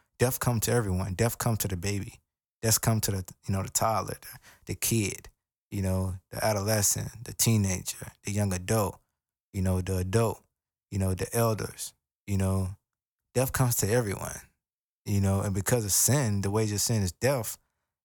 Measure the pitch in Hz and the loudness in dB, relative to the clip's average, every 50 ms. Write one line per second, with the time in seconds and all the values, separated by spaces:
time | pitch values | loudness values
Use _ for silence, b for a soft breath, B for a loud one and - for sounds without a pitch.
0 | b b b - 117 127 127 - - 127 120 107 - - 117 123 110 98 90 90 | b b b 0 0 0 0 0 0 0 0 2 6 6 6 6 6 4 2 0
1 | 92 95 92 - 110 120 - - - 120 110 101 - 101 95 87 85 101 101 101 | 0 0 0 2 2 2 2 2 2 2 2 2 0 -2 -2 -2 -2 -2 -2 -2
2 | 98 117 - - _ _ _ _ _ _ _ _ - 110 110 - - 117 113 107 | -4 -6 -12 -18 _ _ _ _ _ _ _ _ 0 2 2 4 4 2 2 2
3 | - - 98 95 90 - - _ - - 98 95 92 - - - 107 110 110 98 | 2 0 -2 -4 -6 -8 -12 _ -4 -2 -2 -2 -2 -2 -2 0 0 2 0 0
4 | 92 101 - - - - - - B B B B B - - - - - 117 113 | -2 -4 -8 -10 -12 -20 -20 -20 B B B B B -10 -8 -4 -2 0 2 2
5 | 104 - - - - - _ _ _ _ _ _ _ - - 98 95 95 92 92 | 0 0 -4 -8 -14 -20 _ _ _ _ _ _ _ -8 -6 -4 -2 0 0 0
6 | 92 92 92 92 _ _ - - - 110 107 101 98 107 110 107 107 - - - | -2 -2 -4 -8 _ _ -8 -4 -2 0 0 0 0 0 2 2 2 2 0 -2
7 | - - - - - - - - - 117 113 107 98 95 92 90 - - - - | -4 -8 -10 -14 -14 -10 -4 0 2 2 4 4 2 2 0 -4 -6 -8 -10 -12
8 | - - - _ - - 101 104 104 98 95 90 90 95 113 110 101 87 - - | -12 -16 -16 _ -10 -6 -2 0 0 0 -2 -2 -2 0 0 0 0 0 -4 -10
9 | _ _ _ _ _ _ _ _ _ _ - 98 92 95 92 92 90 92 95 92 | _ _ _ _ _ _ _ _ _ _ -4 -2 0 0 0 0 -2 -2 -2 -2
10 | 90 92 95 113 117 107 - - _ _ _ _ _ _ _ _ _ - - 101 | -2 0 0 0 0 0 -2 -6 _ _ _ _ _ _ _ _ _ -6 -4 -2
11 | 98 95 92 92 117 - - 117 117 113 110 95 - - - - - - - _ | 0 0 -2 -2 -4 -4 -2 0 0 0 0 -2 -6 -8 -10 -12 -14 -14 -14 _
12 | _ _ _ _ _ - 101 95 95 95 95 95 92 92 98 - _ _ _ _ | _ _ _ _ _ -4 -2 0 0 0 0 0 -2 -4 -6 -10 _ _ _ _
13 | _ _ _ _ _ _ - 123 131 135 - - 131 120 120 - 107 98 113 123 | _ _ _ _ _ _ -2 -2 0 0 0 0 0 0 0 0 0 0 0 0
14 | 117 101 - - 80 80 - - - - _ _ _ _ _ _ _ _ _ _ | 0 -2 -4 -6 -8 -10 -12 -12 -16 -20 _ _ _ _ _ _ _ _ _ _
15 | - 110 104 101 98 95 95 98 98 104 92 101 92 - 127 123 107 101 - - | -4 0 2 2 4 4 2 2 0 0 -2 -2 0 0 0 0 2 2 2 2
16 | - - 123 151 135 107 101 98 98 98 101 110 110 104 104 98 - - 117 107 | 4 4 4 4 2 2 0 0 0 0 0 0 0 0 0 -2 0 0 0 0
17 | 98 90 - - 117 131 147 123 104 - - - _ _ _ _ _ _ _ _ | 0 0 -2 0 0 2 2 0 -2 -6 -10 -14 _ _ _ _ _ _ _ _
18 | _ | _